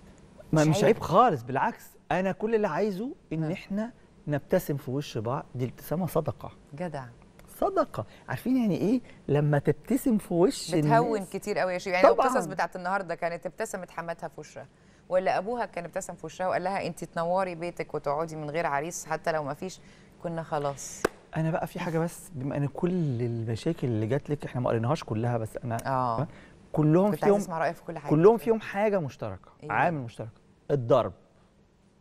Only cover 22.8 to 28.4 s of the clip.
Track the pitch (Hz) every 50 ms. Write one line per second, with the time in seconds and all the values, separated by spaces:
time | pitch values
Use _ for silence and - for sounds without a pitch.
22.8 | - 175 185 185 165 143 127 113 123 117 117 117 113 110 113 104 - 160 165 -
23.8 | - 127 117 107 110 104 127 147 - - 147 143 - - - 123 123 104 113 113
24.8 | 113 120 156 - - - 113 107 117 120 120 113 110 107 - - - 123 117 113
25.8 | - 135 135 127 127 123 117 123 147 175 - - - - - - - - - -
26.8 | 151 151 156 180 190 208 180 147 - 208 202 202 202 - 170 165 160 - - -
27.8 | - - 170 160 143 143 151 151 165 208 233 220